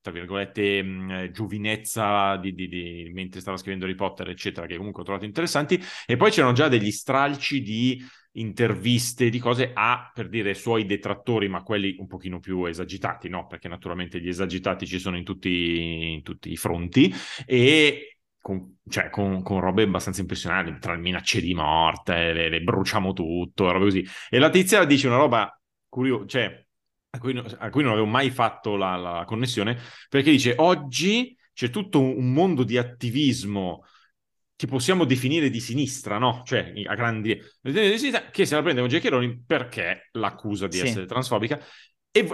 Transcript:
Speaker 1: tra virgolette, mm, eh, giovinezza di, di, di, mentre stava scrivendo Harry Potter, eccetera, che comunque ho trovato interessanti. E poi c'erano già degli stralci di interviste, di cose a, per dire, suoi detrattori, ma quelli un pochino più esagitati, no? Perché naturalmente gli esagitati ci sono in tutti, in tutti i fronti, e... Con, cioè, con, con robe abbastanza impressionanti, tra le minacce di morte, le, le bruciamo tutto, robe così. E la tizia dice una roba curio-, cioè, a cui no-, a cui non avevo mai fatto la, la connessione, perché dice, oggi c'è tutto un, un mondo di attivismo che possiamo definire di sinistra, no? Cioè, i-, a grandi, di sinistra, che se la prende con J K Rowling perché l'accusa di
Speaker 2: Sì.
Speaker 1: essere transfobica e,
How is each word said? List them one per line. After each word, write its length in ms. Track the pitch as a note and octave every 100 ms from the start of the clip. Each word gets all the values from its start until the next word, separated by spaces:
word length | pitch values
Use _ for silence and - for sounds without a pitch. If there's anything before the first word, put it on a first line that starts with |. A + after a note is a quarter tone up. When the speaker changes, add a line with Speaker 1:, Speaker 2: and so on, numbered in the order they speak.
Speaker 1:
tra 100 | -
virgolette, 720 | E2+ F2 G2 G2 - G2+ G2
mm, 280 | F#2+ F#2 F#2+
eh, 200 | F#2 F#2
giovinezza 1040 | F#2 G#2+ G#2 G#2 A2 A2+ A2+ G#2 G2+ G2 G2
di, 180 | F#2+
di, 120 | F#2 F2+
di, 420 | F2 F2 E2+ E2+
mentre 280 | F2+ F#2 F#2
stava 180 | F2+ F#2
scrivendo 260 | G2 F#2+
Harry 100 | F#2
Potter, 360 | F#2 G2 - F2+
eccetera, 360 | F2+ G2+ F2 E2
che 100 | F2
comunque 240 | G2+ G2+
ho 20 |
trovato 220 | F2+ G2 G#2+
interessanti. 520 | G#2 E3 C#3+ D3 F3 - - -
E 100 | A#2+
poi 140 | G#3
c'erano 240 | G#3+ C3
già 140 | B2 D#3
degli 220 | B2 G2+
stralci 720 | G#2 - C3+ C#3+ C#3 - C#3
di 420 | G#2 A2 B2 B2 B2+ - _
interviste, 960 | - A2+ G2 A2+ G2 G#2 B2 - - B2
di 100 | A#2+
cose 320 | A#2 B2 A#2+
a, 360 | A2 A2 B2 -
per 160 | - F#2+
dire, 240 | A2 G2+
suoi 320 | F#2+ - A2+ G2+
detrattori, 600 | G2+ G#2 G2 - A2+ G2
ma 140 | F2+
quelli 320 | F2+ G#2+ G2 F#2
un 80 | F#2
pochino 340 | F2+ F#2+ F2+
più 240 | F#2 F#2
esagitati, 640 | F2 E2 F2 F#2+ F#2+ E2 F2+
no? 180 | F2+ D#2
Perché 220 | E2+ F2+
naturalmente 500 | E2+ - F2 F2 F2
gli 100 | E2+
esagitati 580 | F2 F#2 F2+ G2 F#2 F2+
ci 120 | F2+
sono 200 | G2 F2
in 60 |
tutti, 880 | F2 F#2 F#2+ F2 E2+ E2+ E2 E2 E2
in 100 | D#2+
tutti 280 | D#2+ E2 -
i 60 | E2
fronti, 560 | - E2+ F2 C3 F3+ - - -
e... 720 | - C3 B2 D#3 D3+ C#3+ - _ _ _
Con, 380 | - F#2+ F#2 _ -
cioè, 220 | - F2+
con, 320 | - G2+ F#2+
con 180 | F#2 G2
robe 220 | F2+ F#2
abbastanza 400 | G#2+ F2+ G2+ F#2
impressionanti, 560 | F2+ F#2 F#2 F2+ E2 D2+
tra 140 | F#2
le 60 | E2+
minacce 420 | F2 F2+ - -
di 100 | E2+
morte, 800 | F2 D2+ D#2+ D#2+ D#2 - F2 E2+
le, 160 | E2 E2
le 120 | E2
bruciamo 500 | E2+ F#2+ F#2+ G#2+ F#2+
tutto, 580 | F#2 D#2+ F2 F2 - F#2+
robe 140 | F2+
così. 220 | G2+ F#2+ - - -
E 80 | A#2+
la 100 | D3+
tizia 340 | F3+ F#3 G#3+
dice 220 | E3 C#3 C3
una 100 | A#2+
roba 360 | D3 A#2 G2 - _ _ _
curio-, 360 | B2+ C3 A#2 G2+
cioè, 380 | C3+ G#2 - _ _ _ _ _
a 80 | B2
cui 160 | A#2+
no-, 100 | B2 A2+ A#2
a 100 | A2
cui 140 | C3
non 100 | C#3+
avevo 140 | G#2+ G#2+
mai 240 | A#2+ C3+
fatto 460 | B2+ A2+ - A2+ G2+
la, 200 | F#2+ F2+
la 280 | F2+ E2+ F2
connessione, 520 | A2 B2 B2 G#2 A#2+ - - -
perché 220 | C#3 C#3
dice, 240 | C#3 B2 A#2+
oggi 800 | E3 F3 C#3+ B2 F3 A3+ B3 _ _
c'è 160 | - B2
tutto 320 | B2 F#3+ D3
un, 160 | C3 C3
un 160 | B2+
mondo 320 | C3 F#3+ D3+
di 140 | A#2 A#2+
attivismo 1080 | A#2+ - B2 B2 D3 B2+ G2 G2+ F#2 D#2+ _ _ _ _ _ _ _ _
che 100 | B2
possiamo 360 | C3 B2 F#3
definire 460 | D3+ B2 B2 E3 C#3+
di 100 | A2+
sinistra, 580 | A2 B2 C3 - G#2+ G#2
no? 240 | B2+ A#2+
Cioè, 280 | - A#2+ E2+
i-, 120 | F2+ F#2
a 80 |
grandi, 440 | G#2 A#2 A2 G#2+ G#2+ - _
di 120 | B2+ D#3+ G#3 A3
sinistra, 320 | C#4 A3+ -
che 160 | - D#3+
se 80 |
la 80 | D3+
prende 180 | D3+ B2+
con 80 | B2
J 80 | D#3
K 80 | A#3+
Rowling 340 | C3 B2 A#2+ -
perché 600 | D3+ B2 - E2+ F#2+ -
l'accusa 540 | A#2 G2+ - A2 G2+ F#2+
di 100 | F2
Speaker 2:
Sì. 80 | C3+
Speaker 1:
essere 200 | A2 F#2
transfobica 540 | A#2 B2+ A2 - C#3+ - - - _ _
e, 200 | G#3+ E3+